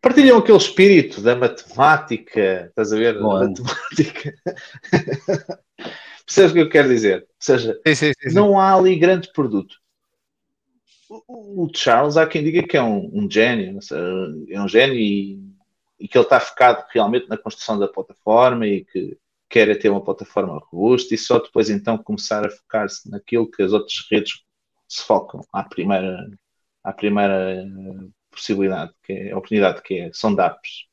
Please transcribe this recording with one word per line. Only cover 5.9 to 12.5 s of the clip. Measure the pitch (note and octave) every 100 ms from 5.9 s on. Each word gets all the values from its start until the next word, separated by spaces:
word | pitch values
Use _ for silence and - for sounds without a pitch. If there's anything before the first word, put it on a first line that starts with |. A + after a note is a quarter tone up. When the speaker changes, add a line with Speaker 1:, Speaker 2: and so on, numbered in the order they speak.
| - - -
Speaker 1:
Percebes | - - F#3
o |
que | E3+
eu | D#3+
quero | D#3 C3+
dizer? | A#2+ G#2+ F2+
Ou | - _
seja, | - C3 A2+ G#2+ -
Speaker 3:
Sim, |
sim, | D3 D3+ C#3
sim, | C#3
sim. |
Speaker 1:
não | E3+ G#3 G3
há | F#3+
ali | F#3+ F#3 F3+
grande | E3+ F#3 F3
produto. | - C3+ G#2 - _ _ _ _ _ _ _ _ _ _ _ _ _ _
O, | A3 _
o, | B3 G#3 G3 E3
o |
Charles, | - - A#2 D3 D3+
há | D#3+
quem | E3
diga | D3+